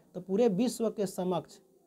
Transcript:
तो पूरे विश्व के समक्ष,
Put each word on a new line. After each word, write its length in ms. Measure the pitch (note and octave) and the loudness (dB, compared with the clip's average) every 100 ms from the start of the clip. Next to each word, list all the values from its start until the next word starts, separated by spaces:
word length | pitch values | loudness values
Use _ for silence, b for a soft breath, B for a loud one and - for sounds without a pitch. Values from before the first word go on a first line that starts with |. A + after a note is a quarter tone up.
| B | B
तो 60 | F3+ | -14
पूरे 280 | F#3 G3 A#3+ | -4 2 4
विश्व 420 | F#3 B3 - A3 | 4 0 0 -4
के 160 | G#3+ F#3+ | -2 -4
समक्ष, 460 | G3 F3+ F3 - - _ _ | -2 -2 -2 -4 -20 _ _